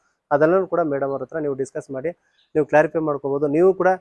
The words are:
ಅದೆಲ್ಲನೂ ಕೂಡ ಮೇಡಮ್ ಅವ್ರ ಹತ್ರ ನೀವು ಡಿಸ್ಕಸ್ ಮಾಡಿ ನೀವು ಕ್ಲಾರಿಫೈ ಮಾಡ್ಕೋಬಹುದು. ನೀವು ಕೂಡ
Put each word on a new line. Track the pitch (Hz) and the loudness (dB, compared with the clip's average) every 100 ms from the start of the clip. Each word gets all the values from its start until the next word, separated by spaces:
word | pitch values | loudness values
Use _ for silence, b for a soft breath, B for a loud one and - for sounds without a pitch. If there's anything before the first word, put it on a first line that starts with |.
| _ _ - | _ _ -2
ಅದೆಲ್ಲನೂ | 147 156 185 185 | 2 4 2 0
ಕೂಡ | 170 | -2
ಮೇಡಮ್ | 160 139 139 | -2 -2 -4
ಅವ್ರ | 135 | -4
ಹತ್ರ | 127 165 | -8 -6
ನೀವು | 147 135 | -6 -4
ಡಿಸ್ಕಸ್ | 135 156 - | -6 -8 -10
ಮಾಡಿ | 131 143 175 _ _ _ 156 | -8 -8 -10 _ _ _ -2
ನೀವು | 143 | 2
ಕ್ಲಾರಿಫೈ | 147 160 170 | 4 2 0
ಮಾಡ್ಕೋಬಹುದು. | 156 143 139 139 147 | -4 -4 -4 -2 0
ನೀವು | 147 185 190 | 2 2 4
ಕೂಡ | 185 185 | 0 0